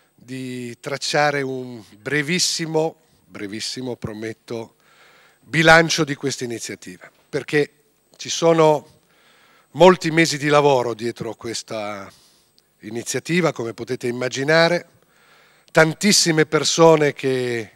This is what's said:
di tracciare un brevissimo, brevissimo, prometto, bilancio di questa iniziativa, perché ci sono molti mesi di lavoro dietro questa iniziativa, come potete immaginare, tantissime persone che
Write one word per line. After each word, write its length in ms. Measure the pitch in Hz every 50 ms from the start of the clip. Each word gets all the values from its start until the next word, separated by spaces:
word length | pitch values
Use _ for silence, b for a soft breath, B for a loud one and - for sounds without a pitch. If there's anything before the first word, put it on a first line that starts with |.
| b b b
di 640 | _ - 120 131 131 131 127 127 123 123 120 120 -
tracciare 640 | - 143 139 135 - - - 151 147 147 143 143
un 420 | 135 131 131 127 127 127 123 117 101 - - 104
brevissimo, 1000 | 107 131 139 151 147 143 175 180 - - - - 165 156 160 156 156 156 - _ _ _ _ _ _
brevissimo, 720 | _ 90 - 104 98 101 110 101 - - 131 127 127 117
prometto, 760 | - - 110 107 107 110 110 110 - _ - 123 113 113 - _ b b b b b b b b b b b b b
bilancio 640 | _ - 113 156 160 160 160 165 165 156 - - 160
di 100 | 139 143
questa 300 | - - 135 123 - 131
iniziativa, 680 | 117 117 110 - - 104 - - 180 180 170 - - _ _ _ _
perché 400 | - 139 117 - 151 147 143 - _ _ _ _ _ _ _ _ _
ci 120 | - - 127
sono 720 | - - 170 165 165 160 160 156 151 139 - - _ _ _ b b b b b b b b b b b b b
molti 400 | - 143 170 185 185 - - 170
mesi 260 | 156 165 165 143 139
di 120 | 143 139 151
lavoro 440 | 147 147 143 147 139 123 120 120
dietro 420 | 113 104 113 117 113 - 117 113 104
questa 760 | - - 117 110 - - - 117 110 104 104 104 98 98 98 b b b b b b b b b _ _ _ _ _
iniziativa, 720 | - 104 113 117 113 - - 127 - - 165 180 165 151
come 200 | 131 - 120 117
potete 340 | 110 - 117 - 127 120 -
immaginare, 800 | 123 120 123 127 127 123 131 135 147 156 165 165 165 175 170 - - _ _ b b b b b b b b b b b b b b
tantissime 720 | - 165 160 160 151 - - 208 196 - - 170 160 156 156
persone 680 | - - 151 139 - - - 165 165 160 151 151 143 -
che 560 | - - 135 131 127 127 123 120 117 107 98 _